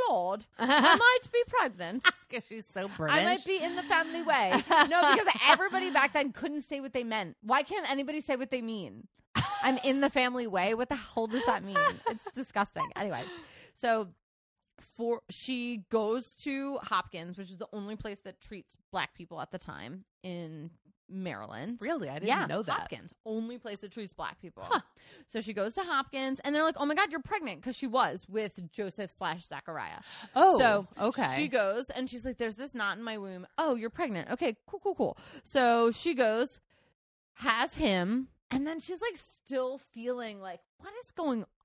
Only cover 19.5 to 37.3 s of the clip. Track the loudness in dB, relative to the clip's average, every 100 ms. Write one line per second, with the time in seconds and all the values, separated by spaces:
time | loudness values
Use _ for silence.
19.5 | -10 -12 -14 -14 -14 -18 _ -10 -10 -10
20.5 | -12 -14 -18 _ _ _ -8 -8 -8 -10
21.5 | -10 -10 -6 -4 -4 -4 -4 0 0 0
22.5 | -4 -2 -4 -6 -12 -14 -16 -8 -6 -6
23.5 | -10 -12 -12 -12 -12 -12 -10 -10 -10 -18
24.5 | -14 -2 -2 -2 _ -20 -20 -10 -8 -6
25.5 | -4 -4 -4 -2 -2 -2 -6 -4 -4 -2
26.5 | 2 0 0 0 2 0 -2 -6 -6 -6
27.5 | -8 -10 -8 -2 2 2 0 -6 -6 -6
28.5 | -8 -12 -8 -8 -8 -10 -6 -6 -6 -8
29.5 | -12 -8 -8 -8 -10 -14 -16 -2 8 8
30.5 | 10 6 4 0 -2 -2 0 0 0 0
31.5 | 2 2 -2 -4 -6 -6 -6 -8 -4 -6
32.5 | -6 -10 -4 -4 -4 -6 -8 -8 -12 -8
33.5 | -2 0 0 -2 -4 -2 -2 -4 -2 -2
34.5 | -4 -10 -6 -4 0 0 -2 -14 -20 -2
35.5 | 4 6 6 4 2 -2 2 2 2 -2
36.5 | -4 _ _ _ _ _ _ _